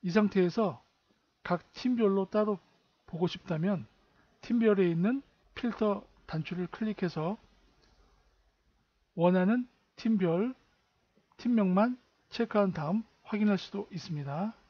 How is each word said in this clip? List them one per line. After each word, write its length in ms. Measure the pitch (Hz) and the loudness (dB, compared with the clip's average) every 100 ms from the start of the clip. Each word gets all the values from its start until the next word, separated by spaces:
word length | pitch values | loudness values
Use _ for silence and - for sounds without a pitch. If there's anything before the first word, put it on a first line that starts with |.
이 80 | 180 | 0
상태에서 720 | 190 208 196 180 202 208 120 _ _ _ _ _ _ | 2 2 2 2 2 -2 -2 _ _ _ _ _ _
각 300 | - 175 - | -6 -6 -6
팀별로 520 | - 254 240 214 196 190 | -6 -2 2 2 2 0
따로 340 | 214 214 196 _ _ _ _ - | 0 0 -2 _ _ _ _ -14
보고 180 | 165 170 | -2 -2
싶다면 600 | - - 160 180 190 110 _ _ _ _ _ | -2 -6 -2 0 -2 -6 _ _ _ _ _
팀별에 460 | - 233 220 202 180 | -2 2 4 4 4
있는 360 | 165 190 269 - _ _ - | 4 2 0 -6 _ _ -6
필터 500 | 240 - 214 202 - _ - | -6 0 -2 -2 -6 _ -8
단추를 400 | 160 160 175 175 | -8 -6 -6 -8
클릭해서 720 | - 220 208 175 160 160 220 _ _ _ _ _ _ _ _ _ _ _ _ _ _ _ _ _ - | -6 -6 -2 -4 -4 -4 -6 _ _ _ _ _ _ _ _ _ _ _ _ _ _ _ _ _ 0
원하는 520 | 175 185 185 240 247 _ _ - | 2 4 4 2 -2 _ _ -8
팀별, 600 | 233 220 180 170 233 254 _ _ _ _ _ _ _ - | 0 2 2 0 -2 -6 _ _ _ _ _ _ _ -8
팀명만 600 | 233 233 196 185 233 254 _ _ _ | 0 2 2 4 2 0 _ _ _
체크한 420 | - 226 214 202 | -6 -2 2 0
다음 320 | 170 147 208 220 _ | 0 -2 -4 -4 _
확인할 340 | - 208 208 190 | -8 0 2 2
수도 300 | - 202 208 | -2 -10 -8
있습니다. 640 | 180 - 151 139 147 208 226 | -10 -8 -8 -6 -6 -6 -8